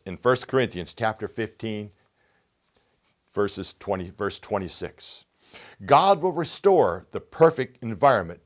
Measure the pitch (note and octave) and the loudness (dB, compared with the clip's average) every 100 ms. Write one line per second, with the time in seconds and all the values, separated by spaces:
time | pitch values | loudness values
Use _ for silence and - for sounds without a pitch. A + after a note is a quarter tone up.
0 | - F2 B2 B2+ - C3 A#2 F2+ E2 - | -12 -4 0 0 0 -2 -2 -4 -10 -6
1 | A2 G#2+ G#2 - G#2+ - A2+ G#2+ G#2 _ | -6 -4 -8 -8 -10 -8 -10 -10 -12 _
2 | _ _ _ _ _ _ _ _ _ _ | _ _ _ _ _ _ _ _ _ _
3 | _ _ _ - G2+ - F#2+ - - F#2+ | _ _ _ -4 -4 -4 -10 -10 -6 -6
4 | F2+ - G2+ - - G2+ F#2 - E2+ - | -6 -8 -8 -8 -6 -6 -6 -10 -12 -12
5 | - - - _ _ - - - G2 C#3 | -18 -18 -20 _ _ -20 -20 -10 4 6
6 | F#3+ F#3 F3+ D#3 E3+ - G3 F#3 G#2 F2+ | 6 4 0 -2 -4 0 4 4 4 0
7 | - - - - D#3+ D#3 B2 _ A#2 G2 | -8 -14 -10 4 4 4 -6 _ -10 0
8 | C#3+ A#2 E2+ E2+ | 4 4 0 -10